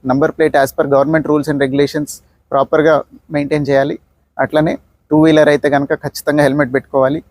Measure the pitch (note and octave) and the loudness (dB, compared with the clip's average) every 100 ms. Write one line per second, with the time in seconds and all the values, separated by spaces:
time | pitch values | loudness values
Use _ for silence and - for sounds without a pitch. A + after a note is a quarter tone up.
0 | C3 C3 D#3 - D#3 C#3+ C3+ - D3 C#3 | -2 0 0 0 0 0 -2 -2 0 2
1 | C#3 D#3+ D3 D3+ C#3+ C#3+ C3+ C#3 C#3+ D3+ | 2 -2 0 -2 -2 -2 -2 0 -2 -2
2 | D3 - _ _ _ C#3 C3+ D#3 D3+ D3+ | -8 -12 _ _ _ -2 0 2 2 2
3 | - - _ D3+ C#3+ D3+ C#3 C#3 C#3 - | -2 -20 _ -8 -4 -4 0 0 0 -6
4 | _ _ _ - C3+ D3+ D#3 - _ _ | _ _ _ -6 -2 0 0 -4 _ _
5 | _ D3+ D#3+ D#3 D3+ D3 D3 C#3+ C#3 D#3 | _ 2 4 4 4 2 0 0 -2 -4
6 | D3 - - D3 D3 C#3+ C#3 C3 - C#3 | -6 -8 -4 0 2 0 0 -2 -2 0
7 | C3 D#3 - | 0 -2 -8